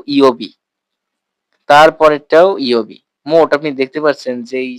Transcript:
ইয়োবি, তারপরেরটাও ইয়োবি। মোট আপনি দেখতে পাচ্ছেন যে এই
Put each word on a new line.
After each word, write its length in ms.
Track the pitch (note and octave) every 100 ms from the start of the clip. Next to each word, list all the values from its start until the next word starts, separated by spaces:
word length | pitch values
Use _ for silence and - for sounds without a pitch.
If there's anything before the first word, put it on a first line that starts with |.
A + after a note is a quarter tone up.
| -
ইয়োবি, 420 | C#3 C3+ A#2 G2+ _ _ _ _ _ _ _ _ _ _ _ -
তারপরেরটাও 800 | D3 D#3+ D#3 D#3 D3 - D#3 F#3 F#3+
ইয়োবি। 400 | C3 A#2 A2 F#2+ _ _ D3
মোট 220 | E3 D3
আপনি 160 | D3 D#3
দেখতে 280 | C3 C3 D3+
পাচ্ছেন 340 | D3+ C3+ B2+ B2
যে 140 | A#2 C3
এই 160 | C3